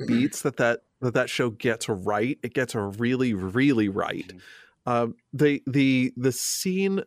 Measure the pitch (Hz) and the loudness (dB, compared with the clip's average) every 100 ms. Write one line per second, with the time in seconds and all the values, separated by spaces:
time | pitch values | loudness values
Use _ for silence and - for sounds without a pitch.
0 | - 120 131 - 143 - 120 117 _ - | 0 2 0 -2 -4 0 0 0 _ -4
1 | 127 123 123 - 123 104 123 110 - 101 | -2 0 0 0 -2 0 -2 -2 -2 -4
2 | 98 104 120 - 120 135 127 120 101 101 | 0 0 0 -4 -4 -2 -2 -2 -4 -2
3 | 120 127 127 101 92 110 143 117 104 95 | 0 2 0 0 -2 2 4 4 2 0
4 | 85 - - 92 - - - _ - 120 | -4 -6 -10 -16 -20 -20 -20 _ -2 0
5 | 117 - _ 131 147 143 - 135 135 131 | -2 -6 _ 0 2 2 0 2 4 4
6 | 127 - 131 123 - - 190 185 196 196 | 0 0 -2 -2 -4 -4 -2 0 0 -2